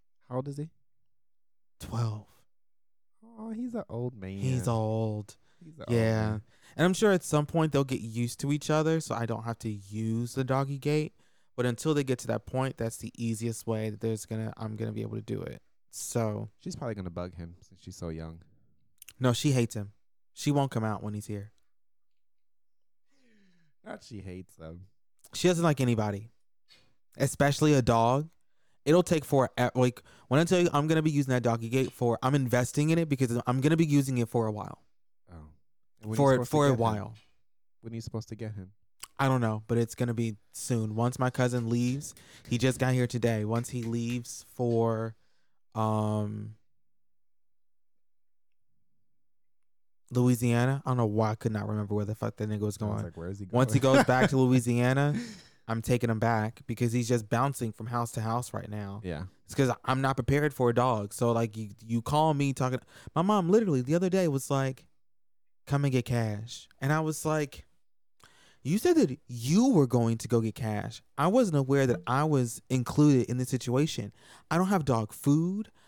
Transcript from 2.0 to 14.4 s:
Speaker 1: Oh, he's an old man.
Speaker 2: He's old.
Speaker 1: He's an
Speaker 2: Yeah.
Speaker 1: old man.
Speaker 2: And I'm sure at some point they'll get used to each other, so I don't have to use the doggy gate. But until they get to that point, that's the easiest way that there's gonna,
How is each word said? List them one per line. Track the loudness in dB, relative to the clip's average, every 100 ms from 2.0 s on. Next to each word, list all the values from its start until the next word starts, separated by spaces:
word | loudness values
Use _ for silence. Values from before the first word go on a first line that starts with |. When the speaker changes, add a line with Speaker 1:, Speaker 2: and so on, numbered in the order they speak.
| -4 -4 -12 _ _ _ _ _ _ _ _ _ -20 -14
Speaker 1:
Oh, | -10
he's | -6 -6
an | -6 -6
old | -6 -6 -6
man. | -10 -4
Speaker 2:
He's | -2 0 0
old. | 0 0 0 -2 -4 -10 -18 _ _
Speaker 1:
He's | -20 -14
an | -2
Speaker 2:
Yeah. | 2 2 2
Speaker 1:
old | 0
man. | -4 -8 _ -16 0
Speaker 2:
And | 0
I'm |
sure | 4 4
at | 4
some | 2 0 0
point | 0 2
they'll | 2
get | 0 -2
used | -4 -4 -4 -2
to | -2
each | -2 0
other, | 0 2 0
so | -2 -4
I | -4
don't | -4
have | -6 -6
to | -6
use | -8 -8 -4 -2 -2 -2 -4
the |
doggy | 0 0 0 -4
gate. | -2 0 -2 -10 _ _ _ -2
But | -2
until | 0 0 0
they |
get | 0 -2
to | -2
that | -4 -4
point, | -4 -2 -2
that's | -6 -6
the | -12 -6
easiest | -4 -2 -4 -6 -4
way | -4 -4
that | -4
there's | -4 -4 -6
gonna, | -6